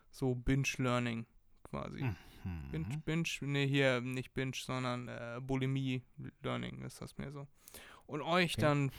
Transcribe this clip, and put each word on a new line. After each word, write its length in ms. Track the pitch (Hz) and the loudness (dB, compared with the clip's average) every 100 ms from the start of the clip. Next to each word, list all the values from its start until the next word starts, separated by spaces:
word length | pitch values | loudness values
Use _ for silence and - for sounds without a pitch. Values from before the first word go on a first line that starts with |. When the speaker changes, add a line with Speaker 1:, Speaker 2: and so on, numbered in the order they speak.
| _ | _
Speaker 1:
So 240 | - 131 123 | -2 0 2
Binge-Learning 880 | 135 135 131 - 127 123 120 113 113 - _ - | 2 2 2 2 2 2 2 -2 -8 -16 _ -20
quasi. 400 | - 69 - 53 123 - - - | -10 -8 -8 -4 -4 -4 -12 -12
Speaker 2:
Mhm. 260 | 95 82 67 | -8 -8 -6
Speaker 1:
Binge, 260 | 78 95 151 | -6 -4 -4
Binge, 240 | 151 165 165 - | -2 -2 -2 -4
nee, 260 | 139 143 139 | -2 2 4
hier 320 | 139 135 123 | 6 6 4
nicht 320 | 123 127 - | 0 -6 -4
Binge, 200 | 143 131 - | -4 -4 -4
sondern, 520 | - 127 127 123 123 | -4 -2 -2 -2 -6
äh, 300 | 117 117 120 | -8 -8 -8
Bulimie-Learning 1400 | 135 135 131 135 131 127 - - 131 - 127 123 123 127 | -2 0 2 2 0 -2 -4 -12 -12 -6 -4 -2 -4 -8
ist 180 | 127 - | -12 -10
das 160 | - - | -12 -10
mehr 140 | 139 | -10
so. 160 | 143 143 _ - - - - - | -10 -12 _ -20 -18 -18 -20 -6
Und 160 | 147 | -4
euch 320 | 139 180 175 | 4 4 4
Speaker 2:
Okay. 80 | - | 4
Speaker 1:
dann 300 | 151 143 139 | 6 6 2